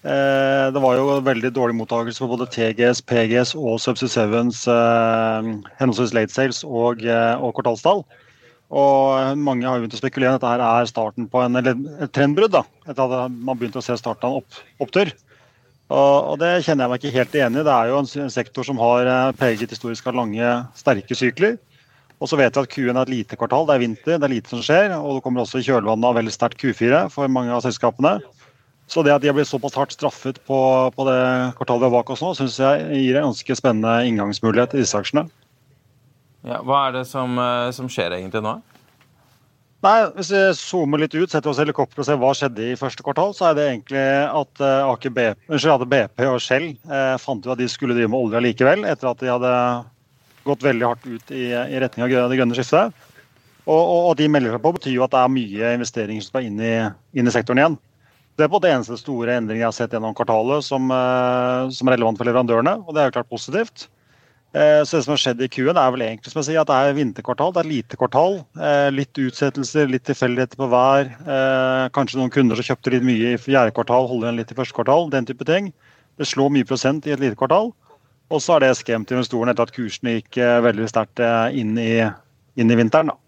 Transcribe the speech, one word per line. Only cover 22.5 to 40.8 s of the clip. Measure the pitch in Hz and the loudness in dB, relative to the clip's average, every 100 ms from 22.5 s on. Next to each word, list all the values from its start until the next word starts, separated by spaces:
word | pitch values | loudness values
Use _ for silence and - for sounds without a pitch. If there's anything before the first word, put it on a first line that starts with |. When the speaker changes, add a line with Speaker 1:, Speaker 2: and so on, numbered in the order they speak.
| 139 | 2
Speaker 1:
vi | |
at | 127 | -4
Q | - 123 | -2 -2
en | 123 | 0
er | 131 | 0
et | |
lite | 127 104 - | -2 -6 -6
kvartal, | 113 131 160 | -2 0 2
det | 135 | 2
er | |
vinter, | 120 107 - 165 | 0 -4 -2 0
det | 143 | 0
er | 120 | -2
lite | - | -6
som | 120 | -8
skjer, | 110 160 208 170 | 2 2 4 -2
og | 147 135 | -4 -4
det | 131 | -2
kommer | 123 | -2
også | 113 135 | -2 -4
i | 120 | 0
kjølvannet | 127 107 110 120 | 0 2 2 2
av | 117 | 2
veldig | 113 - | -2 -2
sterkt | 117 - | -4 -2
Q | 131 107 | -4 0
fire | 117 147 185 | 2 2 0
for | - 139 | -4 -2
mange | 127 123 | 0 -2
av | 120 120 | -2 -2
selskapene. | 107 120 117 143 202 - _ _ _ _ _ _ | 0 -2 2 0 0 -6 _ _ _ _ _ _
Så | 165 | 0
det | 147 | 4
at | 143 | 4
de | 143 | 2
har | 139 | 0
blitt | 143 | -2
såpass | 135 135 139 | -4 -6 -4
hardt | 139 - | -4 -4
straffet | 143 - 135 131 - | -6 -6 -10 -10 -2
på, | 135 131 131 131 123 | 2 4 4 2 0
på | 135 | 0
det | 127 127 127 127 120 | 2 2 0 -2 -6
kvartalet | - 120 | -2 2
vi | 127 | 4
har | 120 | 2
bak | 120 131 | 0 -6
oss | |
nå, | 170 165 | -6 -4
synes | 135 117 | -6 0
jeg | 135 147 156 143 | 2 2 0 0
gir | 131 131 | 2 2
en | 147 | 0
ganske | 113 - 127 | -4 -6 -2
spennende | 131 110 110 117 123 | 0 0 2 2 0
inngangsmulighet | 110 101 101 113 107 123 143 | -2 -2 -2 0 2 2 0
i | 110 | 0
disse | 104 | -2
aksjene. | 92 147 165 _ _ _ _ _ _ _ _ _ _ _ | -2 -4 -4 _ _ _ _ _ _ _ _ _ _ _
Speaker 2:
Ja, | - 120 127 | -10 -8 0
hva | 139 135 | 0 0
er | 127 | -4
det | 123 | -8
som, | 135 127 123 | -6 -4 -2
eh, | 123 123 120 | -2 -2 -4
som | 123 127 | -6 -10
skjer | - 87 90 | -4 -4 -4
egentlig | 95 107 | -6 -6
nå? | 107 214 _ _ _ _ _ _ _ _ _ _ _ _ 196 | -6 -8 _ _ _ _ _ _ _ _ _ _ _ _ 4
Speaker 1:
Nei, | 220 202 170 | 4 2 -4
hvis | 170 | -2
vi | 196 196 165 | 2 2 0
zoomer | - 185 | -4 -2